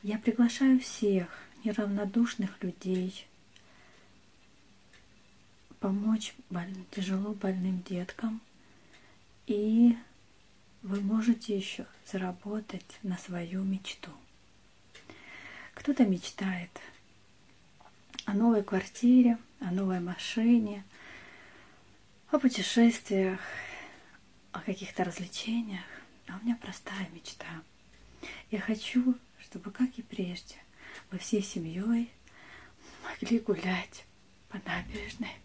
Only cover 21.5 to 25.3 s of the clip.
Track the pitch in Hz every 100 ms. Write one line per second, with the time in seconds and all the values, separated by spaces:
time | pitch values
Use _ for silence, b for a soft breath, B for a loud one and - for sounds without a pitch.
21.5 | B B B B B - - - 302 262
22.5 | 226 180 - 233 - - 196 190 185 B
23.5 | B B B B B B B - - -
24.5 | - 185 190 190 - 175 170 180